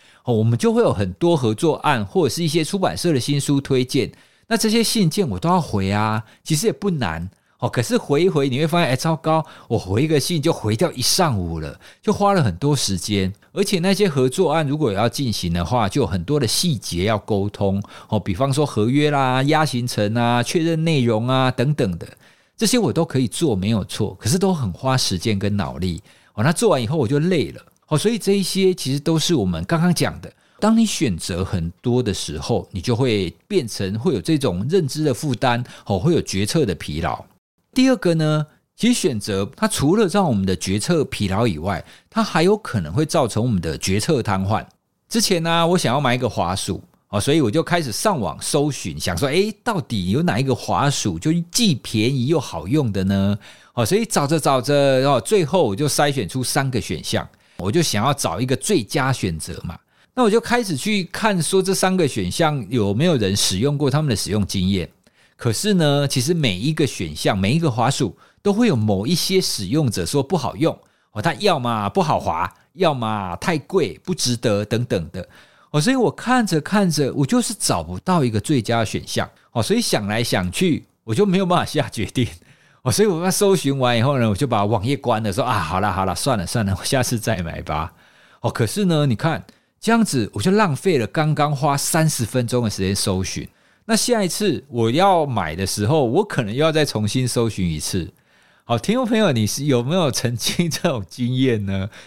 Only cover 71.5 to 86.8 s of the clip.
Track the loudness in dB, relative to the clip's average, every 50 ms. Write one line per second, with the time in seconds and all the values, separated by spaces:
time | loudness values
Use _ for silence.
71.5 | 2 2 0 -2 -2 0 -2 0 0 0 2 2 2 0 0 -2 -2 -2 -2 -4
72.5 | -6 _ _ _ -4 -2 0 0 0 0 -2 -4 -4 -4 -4 -6 -8 -6 -4 -2
73.5 | -2 -2 -2 -2 0 0 0 0 -4 -6 _ -8 -6 -4 -2 -2 -2 -2 0 0
74.5 | 0 0 0 -2 -2 -2 -2 0 -2 -4 -4 -6 -10 -12 -12 -14 -16 -20 -20 _
75.5 | _ _ _ _ -2 0 2 2 2 2 2 0 -2 -2 -2 0 2 2 2 2
76.5 | 0 -2 0 0 2 2 2 2 2 2 0 0 0 0 0 2 2 0 0 0
77.5 | -4 -4 -2 -2 -2 -2 -2 -6 -8 -6 -2 0 2 2 2 2 0 0 0 0
78.5 | 0 0 0 0 0 0 0 -2 -4 -6 -8 -6 -4 -4 -4 -4 -6 _ _ _
79.5 | -4 -2 0 0 0 0 0 0 -2 -2 -2 -2 -2 -2 -2 0 0 0 0 -2
80.5 | -2 0 0 0 0 0 -4 _ _ _ _ -4 0 0 2 2 2 2 2 2
81.5 | 2 0 0 0 -2 -2 -2 -2 -4 -6 -6 -4 -2 -2 -2 -2 -4 -10 _ _
82.5 | -20 _ _ _ _ _ -4 -2 2 2 2 2 2 0 0 0 0 2 4 4
83.5 | 4 2 2 0 0 0 2 2 2 2 2 2 2 2 2 2 0 0 0 0
84.5 | 0 0 0 2 0 0 0 -2 -4 -2 0 0 0 0 0 -2 -2 -2 0 0
85.5 | 0 -2 -2 -2 -2 0 0 0 0 0 0 -2 -2 -2 0 0 0 0 -2 -2
86.5 | -2 -2 0 0 -2 -2